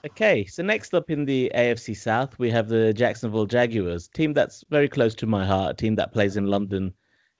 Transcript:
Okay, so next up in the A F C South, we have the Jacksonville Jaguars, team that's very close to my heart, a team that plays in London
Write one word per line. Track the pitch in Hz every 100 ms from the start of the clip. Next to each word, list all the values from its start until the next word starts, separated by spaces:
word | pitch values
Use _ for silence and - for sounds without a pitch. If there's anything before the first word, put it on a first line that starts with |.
| 147
Okay, | - 214 151 98
so | -
next | 185 214 -
up | 180 170
in | 151 143
the | 135 127
A | - 120
F | 117
C | -
South, | 104 - 113 139 -
we | 120
have | 117 107
the | 113 110
Jacksonville | 107 120 107 117 110 104
Jaguars, | 120 123 113 90 87 -
team | - 156
that's | 143 - - -
very | 151 143
close | 143 117 110
to | 110
my | 104 95
heart, | 95 92
a |
team | - 113 107
that | -
plays | 117 101 101
in | 101
London | 101 101 98 95 - _ _ _ _